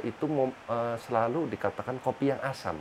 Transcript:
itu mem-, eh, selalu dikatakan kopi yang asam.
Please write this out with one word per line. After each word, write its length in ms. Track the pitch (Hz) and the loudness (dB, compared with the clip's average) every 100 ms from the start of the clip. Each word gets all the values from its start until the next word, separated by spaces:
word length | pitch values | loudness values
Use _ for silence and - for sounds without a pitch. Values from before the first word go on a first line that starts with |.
| 120 | -2
itu 220 | 110 151 | -2 0
mem-, 260 | 151 131 127 - | 2 2 0 -4
eh, 280 | 117 117 117 | -2 0 -2
selalu 480 | - 117 117 143 147 | 0 2 4 2 0
dikatakan 480 | 104 104 - - 127 | 0 -2 -2 -4 -2
kopi 320 | - 127 139 | 0 2 2
yang 80 | 127 | 2
asam. 340 | 135 131 - 80 | -2 -2 -4 -4